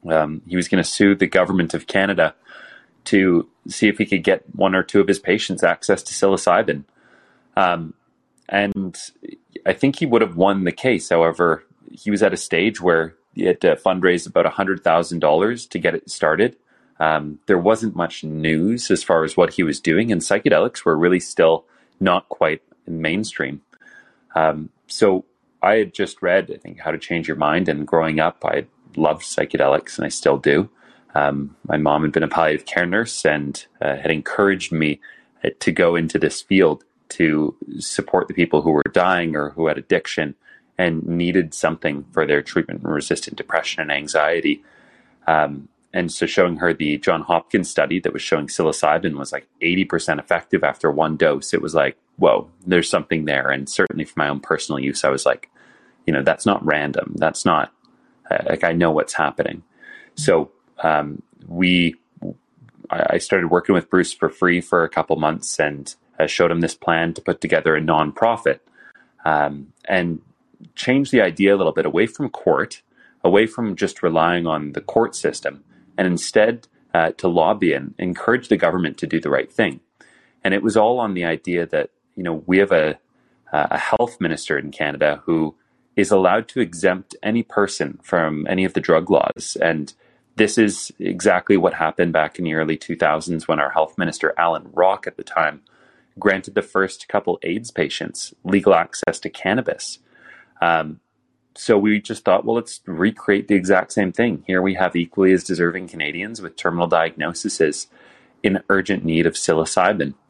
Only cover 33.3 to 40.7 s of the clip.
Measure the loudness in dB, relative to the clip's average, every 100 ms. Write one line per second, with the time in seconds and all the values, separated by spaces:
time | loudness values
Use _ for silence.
33.3 | 0 -4 -10 -16 _ -4 -2 -2 -2 -2
34.3 | 0 0 0 -4 -2 -2 -4 -10 -20 _
35.3 | _ -6 -2 -4 2 2 2 -2 0 -2
36.3 | -4 0 4 4 2 _ _ _ -2 0
37.3 | 2 -2 -4 -14 -12 -6 -6 0 0 0
38.3 | -2 2 2 2 2 2 2 2 2 0
39.3 | -4 -6 -2 -2 -2 0 -2 0 -4 -6
40.3 | -8 _ -20 _